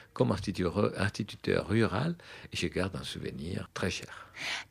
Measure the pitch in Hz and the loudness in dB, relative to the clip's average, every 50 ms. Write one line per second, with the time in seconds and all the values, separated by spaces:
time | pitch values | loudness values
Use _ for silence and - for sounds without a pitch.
0 | - - - - 131 120 107 - 98 104 92 - 90 85 78 101 107 - - - | -16 -14 0 2 4 4 4 2 0 -2 0 0 0 2 4 4 2 2 4 2
1 | 98 101 - - 107 - - - - - - 87 - 80 98 113 113 98 87 98 | 0 0 2 0 -4 -4 -6 -6 0 2 2 2 4 4 4 4 4 4 4 2
2 | 143 170 170 170 - - - - - - - - - 82 - 85 90 95 - - | 2 2 0 -2 -6 -14 -16 -16 -14 -8 -4 -2 -2 0 2 2 0 0 0 -4
3 | - - - - - - - - - 85 95 104 95 - - - - 92 92 - | -6 -6 -6 -6 -6 -6 -4 -4 -4 -2 -2 -2 -4 -4 -4 -2 0 0 0 -2
4 | - - - - - - - - - - - - - - | -6 -8 -12 -14 -16 -16 -12 -8 -6 -4 -4 -4 -6 2